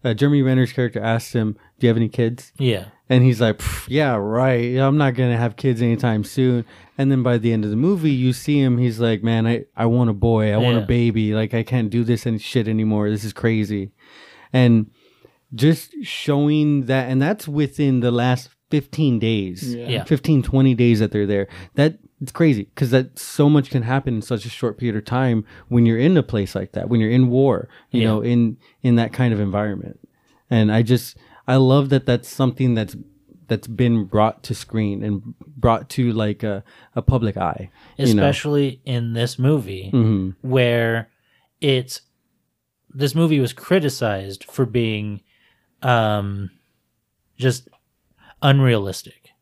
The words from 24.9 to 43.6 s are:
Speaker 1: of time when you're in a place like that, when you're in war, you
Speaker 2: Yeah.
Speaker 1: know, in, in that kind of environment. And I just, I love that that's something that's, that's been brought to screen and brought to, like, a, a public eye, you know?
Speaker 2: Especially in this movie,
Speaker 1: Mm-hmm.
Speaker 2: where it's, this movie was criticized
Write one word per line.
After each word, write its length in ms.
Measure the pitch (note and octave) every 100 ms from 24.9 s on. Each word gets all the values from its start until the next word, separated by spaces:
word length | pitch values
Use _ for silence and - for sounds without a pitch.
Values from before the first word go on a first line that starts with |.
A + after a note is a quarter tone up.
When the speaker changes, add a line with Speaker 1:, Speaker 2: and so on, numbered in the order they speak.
| G#2+
Speaker 1:
of 80 | -
time 380 | B2 C3 A2+ G#2 - -
when 180 | A#2+ A#2+
you're 100 | A2+
in 180 | C#3+ F3+
a 40 |
place 320 | - G#2+ F#2+
like 180 | F#2+ F#2
that, 160 | - F2+
when 100 | A#2+
you're 100 | A2
in 180 | B2 B2+
war, 380 | B2 C#3 G#2+ - - _
you 80 | B2+
Speaker 2:
Yeah. 60 | A2
Speaker 1:
know, 120 | A2
in, 360 | A2+ A#2+ A2+ A2 _ _
in 140 | B2+ A#2
that 160 | A2+
kind 200 | - B2
of 60 | G#2+
environment. 580 | G2+ G2+ G#2+ G2 F#2 - - _ _ _ _
And 200 | A#2 G#2+
I 100 | A2
just, 340 | A2 B2 - - _ - -
I 100 | C3
love 320 | C3 C#3 C#3
that 140 | C3+ C3
that's 220 | A#2+ -
something 460 | - C3 A#2+ B2+
that's, 220 | A2+ G#2+ - - _ _ - -
that's 220 | A2 -
been 360 | G#2+ A#2+ A#2
brought 380 | G2 G#2+ A2 -
to 120 | -
screen 480 | - - A2+ G#2 G2+
and 180 | G#2+ G2+ A2+ - - C#3
brought 320 | A#2+ A2+ -
to, 220 | - A#2+
like, 300 | A2 G#2+ G#2
a, 200 | G#2+ G2+ - - - -
a 40 |
public 340 | - C3 G#2+ F#2+
eye, 320 | F2+ - - _ - -
you 100 | C3
know? 40 | G#2+
Speaker 2:
Especially 580 | C#3 D3 D3+ D3 C#3 B2+
in 280 | - A#2+ A#2
this 240 | A#2 A#2+ -
movie, 520 | B2+ D3+ G2 F#2+ F#2+
Speaker 1:
Mm-hmm. 360 | B2+ A2 G2+ F#2+ F#2 C3
Speaker 2:
where 600 | C3 A#2+ A#2+ A#2 A#2 A2+ _ _ _ _ _
it's, 400 | D3 C3 B2+ - _ _ _ _ _ _ _ _ _
this 220 | C3 C#3+
movie 240 | D#3 E3 D3+
was 120 | A#2+
criticized 880 | -